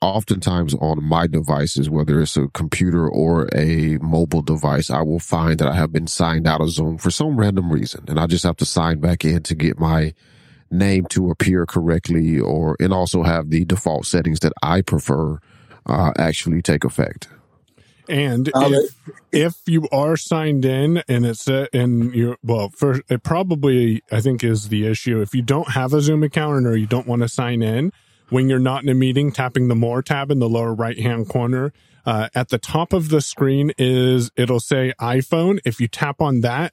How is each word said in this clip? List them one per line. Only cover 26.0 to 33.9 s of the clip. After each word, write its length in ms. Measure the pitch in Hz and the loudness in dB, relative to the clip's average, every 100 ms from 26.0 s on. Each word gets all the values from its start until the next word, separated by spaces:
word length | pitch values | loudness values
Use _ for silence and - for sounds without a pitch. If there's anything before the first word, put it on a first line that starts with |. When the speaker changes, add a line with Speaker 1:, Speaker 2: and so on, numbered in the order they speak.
Speaker 2:
Zoom 220 | 147 151 | 2 2
account 440 | 151 160 151 139 120 | 0 0 0 0 2
or 100 | 113 | 0
you 100 | 107 | 0
don't 200 | 123 120 | -2 0
wanna 220 | 120 117 | -2 -2
sign 340 | - 120 117 | -2 -2 -2
in, 300 | 110 117 175 - _ _ - | 0 0 -2 -6 _ _ -2
when 220 | 127 135 | 0 2
you're 80 | 131 | 2
not 240 | 131 131 | 0 0
in 80 | 139 | 0
a 40 | |
meeting, 380 | 131 131 131 143 | 2 2 2 0
tapping 360 | - 127 131 123 | 0 -2 0 0
the 60 | |
More 280 | 117 117 123 | 2 0 -2
tab 280 | - 143 139 | -2 -2 0
in 80 | 139 | 0
the 100 | 117 | 0
lower 260 | 117 117 | 0 -2
right-hand 540 | 110 113 117 117 117 107 | -4 -4 -2 -2 -2 -2
corner 440 | 123 120 127 143 - _ _ - | -2 0 -2 -4 -8 _ _ -4
uh, 220 | 110 110 | -2 -2
at 140 | - - | -2 -2
the 100 | 113 | -4
top 340 | - 156 175 | 0 -2 2
of 180 | 190 156 | 0 2
the 100 | 156 | 0
screen 520 | - - 135 139 147 - | 0 -2 0 2 0 0
is, 540 | 127 | 0